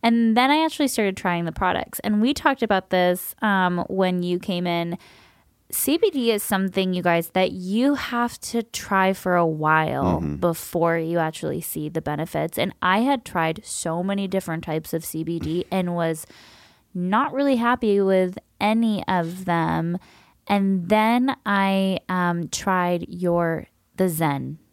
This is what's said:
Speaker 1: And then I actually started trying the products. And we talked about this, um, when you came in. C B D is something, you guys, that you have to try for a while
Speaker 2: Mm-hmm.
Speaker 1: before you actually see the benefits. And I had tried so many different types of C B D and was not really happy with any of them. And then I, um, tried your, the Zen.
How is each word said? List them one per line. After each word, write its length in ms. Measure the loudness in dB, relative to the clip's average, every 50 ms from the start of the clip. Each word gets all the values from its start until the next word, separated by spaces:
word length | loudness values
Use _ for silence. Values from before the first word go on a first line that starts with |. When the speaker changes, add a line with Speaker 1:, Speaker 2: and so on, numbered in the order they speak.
| 2
Speaker 1:
And 320 | 4 4 4 4 4 4
then 140 | 4 4 4
I 140 | 4 4 2
actually 240 | 0 0 0 0 0
started 280 | 0 0 0 0 -2 -2
trying 260 | -2 -2 -2 0 -2
the 80 | -4 -4
products. 460 | -2 0 0 0 0 -4 -6 -10 -6
And 220 | -2 0 2 2 2
we 100 | 2 0
talked 300 | 2 0 0 0 2 0
about 260 | 0 0 0 0 _
this, 440 | 0 2 2 2 2 0 -4 -12 -10 _ -2
um, 420 | 0 2 2 2 0 0 -2 -4 -4
when 340 | -2 0 0 0 0 0 -2
you 160 | -2 -2 -4
came 280 | -2 -4 -4 -2 -2
in. 300 | -2 -2 -2 -2 -4 -6 -10 -12 -20 -20 -20 -20 _ _ _ _ _ _ _ _ _
C 300 | -6 -4 -2 0 0 2
B 120 | 2 0
D 200 | 0 0 0 0
is 140 | 0 0 0
something, 500 | -2 0 0 0 0 0 0 0 0 0
you 80 | 0 2
guys, 280 | 2 2 2 0 0
that 200 | _ 0 0 0
you 440 | 0 -6 -6 -2 0 2 2 2 2
have 440 | 0 -4 -4 -2 -2 -2 -2 -4 -8 -12
to 200 | -4 -4 -4 -4
try 500 | _ -8 -10 -4 0 2 2 4 4 2
for 220 | 0 0 2 2
a 100 | 4 4
while 760 | 2 0 0 2 2 4 4 2 2 0 0 2 2 2 0
Speaker 2:
Mm-hmm. 160 | 0 -4 -4
Speaker 1:
before 600 | 0 0 0 0 0 -6 -6 -2 0 2 2 2
you 220 | 0 -2 -2 0 0
actually 420 | 0 0 -2 -4 -6 -4 -4 -4
see 280 | -6 -8 -8 -6 -6 -4
the 120 | -6 -4
benefits. 560 | -4 -4 -4 -4 -4 -4 -2 -4 -4 -2 -2
And 160 | -2 -4 -4 -4 _
I 200 | 0 2 4 4
had 240 | 4 2 0 0 -2
tried 380 | -4 -2 -2 0 0 -2 -4 -8
so 400 | -12 -10 -6 -4 -4 -4 -2 -2
many 240 | -2 -2 -2 -2 -2
different 340 | -2 -2 -2 -2 -6 -6 -4
types 320 | -4 -4 -4 -4 -4 -6
of 100 | -6 -6
C 200 | -6 -6 -6 -4
B 160 | -4 -4 -4
D 240 | -4 -4 -4 -4 -4 -2 -2
and 240 | -2 -2 -2 -2
was 280 | -2 -2 -2 -2 -4 -8 _ -20 -20 -20 -20 -20 -20 -20 -20 _ _ _ _ _
not 400 | -4 -2 0 2 2 0 0 0
really 220 | 0 2 2 2
happy 440 | 2 2 0 0 2 2 2 2 4
with 380 | 4 4 4 4 4 2 -2 -8 _ _ _ _
any 420 | 0 2 2 2 2 2 0 0 0 0
of 360 | 0 0 0 -2 -6 -8 -4
them. 540 | -2 0 0 2 0 0 0 0 -2 -4 -4 -6 -12 -20 -20 -20 _ _ _ _
And 420 | -2 0 2 2 2 2 0 2 2
then 460 | 2 2 4 4 2 2 2 0 -2 -4 _
I, 540 | 0 2 2 2 2 2 2 2 0 0 -2 _ -4
um, 380 | -2 0 2 2 0 0 -4
tried 600 | -6 -6 -6 -2 0 0 2 2 2 0 -2 -2 -6
your, 580 | -8 -4 0 2 2 2 2 0 -2 -4 -6 _ _ _ _ _ _
the 120 | 0 0 0
Zen. 500 | 2 0 0 0 0 -2 -4 -8 -10 -12 _ _